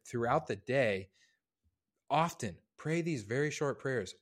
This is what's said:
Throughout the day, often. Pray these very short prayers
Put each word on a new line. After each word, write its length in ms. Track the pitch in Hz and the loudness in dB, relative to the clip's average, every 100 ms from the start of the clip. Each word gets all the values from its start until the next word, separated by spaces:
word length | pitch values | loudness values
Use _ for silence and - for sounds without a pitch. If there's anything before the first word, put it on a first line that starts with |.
| - | -6
Throughout 420 | 120 117 151 - | -2 2 2 2
the 80 | 104 | -4
day, 540 | - 135 117 98 98 _ _ _ _ _ _ _ _ _ - | 0 2 4 2 -4 _ _ _ _ _ _ _ _ _ 0
often. 460 | 147 165 - 110 80 _ - | 2 2 -2 -8 -8 _ -10
Pray 240 | 151 170 | -2 -2
these 220 | 170 139 | 0 -2
very 260 | 101 131 147 | 0 0 0
short 300 | 143 143 - | 0 -2 -2
prayers 340 | 135 127 92 - | -2 -2 -4 -8